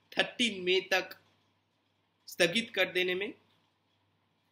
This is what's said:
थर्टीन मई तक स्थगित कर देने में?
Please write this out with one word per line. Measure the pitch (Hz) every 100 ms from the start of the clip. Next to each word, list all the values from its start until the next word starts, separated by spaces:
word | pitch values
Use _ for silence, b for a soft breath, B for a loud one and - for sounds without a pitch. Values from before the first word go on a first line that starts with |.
| _ -
थर्टीन | 190 - 233 196
मई | 180 190
तक | 185 185 180 - _ _ _ _ _ _ _ _ _ _ -
स्थगित | - 175 226 226
कर | -
देने | 185 180 180
में? | 180 208 - _ _ _ _ _ _ _ _ _ _ _